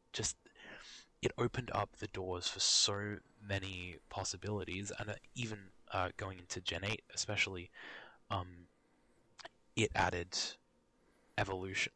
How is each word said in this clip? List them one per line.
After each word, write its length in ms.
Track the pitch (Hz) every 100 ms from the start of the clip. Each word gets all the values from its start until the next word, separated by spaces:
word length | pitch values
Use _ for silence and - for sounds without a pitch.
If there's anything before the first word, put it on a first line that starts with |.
| _
just, 240 | - 107 - - - - - - - - _
it 100 | - -
opened 320 | 120 - 120
up 160 | - 104 -
the 80 | 98
doors 400 | 98 92 90 -
for 120 | 95
so 560 | - - - 101 104 101 - - 101
many 500 | 98 98 92 90 85 -
possibilities, 840 | - 92 90 98 104 - 92 98 -
and, 120 | 104
uh, 40 | 101 - 127
even, 240 | 113 104 95 - -
uh, 180 | 95 90 -
going 220 | 95 92
into 220 | - -
Gen 220 | - 85
eight 200 | 98 113 -
especially, 560 | - - 104 - 92 87 - - - - - -
um, 160 | 101 90 87 87 _ _ _ _ _ _ - - - _ -
it 160 | 104 101
added 420 | 92 90 87 - - - _ _ _ _ _ _ _ -
evolution, 540 | 95 95 95 95 -